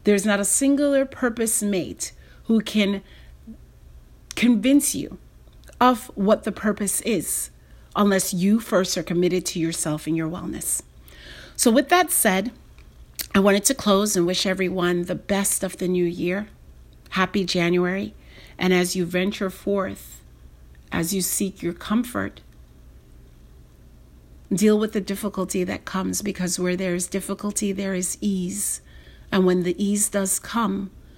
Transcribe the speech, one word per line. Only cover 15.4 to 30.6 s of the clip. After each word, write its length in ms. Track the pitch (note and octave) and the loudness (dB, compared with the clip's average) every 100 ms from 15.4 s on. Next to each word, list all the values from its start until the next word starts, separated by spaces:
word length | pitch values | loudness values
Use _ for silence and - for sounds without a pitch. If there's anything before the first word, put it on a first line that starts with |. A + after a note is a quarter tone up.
| G3 - | 0 -2
of 140 | F#3+ - | -4 -4
the 100 | F#3 | -2
new 180 | F3+ | 0
year. 440 | F3 F3+ F3 G3 G#3+ - - - - - - | 0 -2 -4 -4 -8 -16 -20 -20 -20 -20 -6
Happy 340 | F#3+ F#3 G#3 | -2 0 0
January. 680 | F3+ F3+ E3+ F3+ F3+ F#3+ G#3+ - - - - - | -2 0 0 2 0 -4 -8 -12 -20 -20 -20 -4
And 140 | F#3 | 2
as 240 | F3+ F3+ F#3 | 2 2 -2
you 80 | |
venture 460 | E3+ F3+ F#3+ - F#3+ | -2 -2 -2 -2 -6
forth, 720 | - G3+ G3+ G3 G3 - - - - - - - - - | -4 -2 -2 -2 -8 -16 -20 -20 -20 -20 -20 -20 -20 -6
as 240 | - E3+ | -4 -2
you 60 | G3 | -2
seek 420 | F3 - G3 - | -2 -2 -4 -4
your 100 | E3+ | -8
comfort, 680 | E3+ - A3 A#3+ G3+ F#3+ - - - - - - - - - - - - - - - - - - - - - - | -8 -2 -2 0 -4 -6 -10 -20 -20 -20 -20 -20 -20 -20 -20 -20 -20 -20 -20 -20 -20 -20 -20 -20 -20 -20 -20 -6
deal 260 | F#3 G#3+ G#3+ | 2 4 4
with 140 | G#3+ | 2
the 80 | G#3+ | -4
difficulty 640 | F#3+ G3 G#3 F#3+ F#3 F#3+ | -4 -6 -6 -4 -4 -2
that 200 | F3+ F#3+ | -4 -6
comes, 380 | - F#3+ F#3 F3+ | -6 -4 -4 -4
because 360 | G3+ F#3 F3+ F#3 | -4 -4 -4 -2
where 180 | F3+ F3+ | -2 -2
there 180 | F#3+ | -2
is 140 | F3 - | -4 -4
difficulty, 640 | G3 F#3+ G3 G3+ - G3+ | -6 -6 -6 -6 -2 -2
there 220 | F#3+ G3 | -2 -4
is 220 | F3+ F#3 - | -4 -4 -4
ease. 600 | G#3 F#3+ F3+ G3+ - - - - - - - | -2 -2 -4 -4 -6 -6 -12 -20 -20 -20 -2
And 120 | G3 | 2
when 200 | F#3 F3+ | 4 4
the 180 | F3+ F3 | 0 0
ease 260 | G3+ G3+ - | 0 0 0
does 300 | G3+ F#3+ - | 0 -2 -4
come, 520 | - A3+ | -4 -2